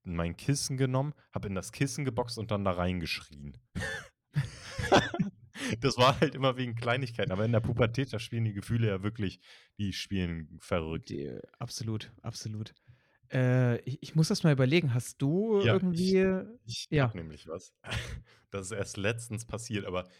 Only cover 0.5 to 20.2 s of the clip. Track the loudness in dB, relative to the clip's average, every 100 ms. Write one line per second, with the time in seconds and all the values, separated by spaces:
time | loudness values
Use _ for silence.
0.5 | -2 -2 -2 0 0 -2 -6 _ -8 -4
1.5 | -4 -6 -2 -2 -2 -4 -2 -4 -4 -2
2.5 | 0 2 2 2 0 -2 -6 -8 -14 -14
3.5 | -14 _ -8 -6 -6 -10 _ _ -4 -4
4.5 | -8 -14 -6 4 4 4 -2 -4 -6 -18
5.5 | -8 -6 0 2 6 6 6 2 2 0
6.5 | 2 -4 -2 0 0 -2 -2 0 2 2
7.5 | 2 2 2 2 2 -2 -4 -4 -2 -2
8.5 | -2 -2 2 2 2 -2 -2 -4 -4 -20
9.5 | -20 _ -6 -4 -4 -4 -2 0 -2 -8
10.5 | -12 -2 -2 0 -4 -6 -8 -6 -10 -14
11.5 | -10 -10 -6 -4 -6 -8 -12 -12 -8 -8
12.5 | -8 -10 _ _ -20 _ _ -4 0 4
13.5 | 4 4 2 -2 -8 -2 2 2 4 4
14.5 | 6 6 4 4 0 -2 -4 0 2 4
15.5 | 4 6 4 4 2 4 4 4 2 -4
16.5 | -14 -12 -10 0 2 2 0 -10 -12 -10
17.5 | -12 -12 _ -8 -6 -6 -10 -14 _ -10
18.5 | -10 -6 -6 -6 -2 -2 -2 -6 -8 -8
19.5 | -10 -4 -4 -2 -4 -6 _